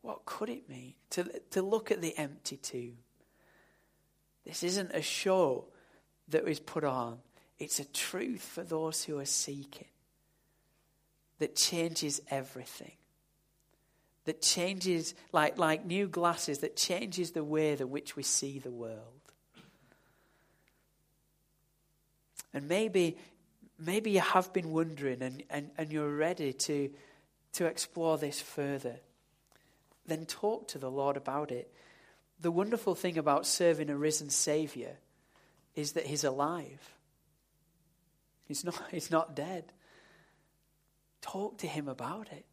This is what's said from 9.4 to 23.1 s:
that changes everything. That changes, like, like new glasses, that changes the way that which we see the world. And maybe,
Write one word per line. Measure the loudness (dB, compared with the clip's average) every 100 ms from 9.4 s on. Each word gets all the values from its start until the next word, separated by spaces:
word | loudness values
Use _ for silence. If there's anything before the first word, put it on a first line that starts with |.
| 0 -6 -12 -16 -20 _ _ _ _ _ _ _ _ _ _ _ _ _ _ _
that | -2 2
changes | 2 2 0 -2 -2 -4 -4
everything. | -4 -4 -12 -14 -14 -16 -20 _ _ _ _ _ _ _ _ _ _ _ _
That | -6 0
changes, | 2 2 0 0 0 0 0 -10 0
like, | 4 4 4
like | 4 4
new | 0 -2 0
glasses, | 2 2 2 -2 -2
that | -2 0
changes | 0 0 -2 -4 -2
the | -2
way | 0 2 2
that | 2 -2
which | -4 -8 -6
we |
see | 0 0 0 -6
the | -8
world. | -8 -10 -10 -16 -20 -20 _ _ -20 -20 _ _ _ _ _ _ _ _ _ _ _ _ _ _ _ _ _ _ _ _ _ _ _ _ _ _ -16 -8
And | -8 0
maybe, | 2 4 4 4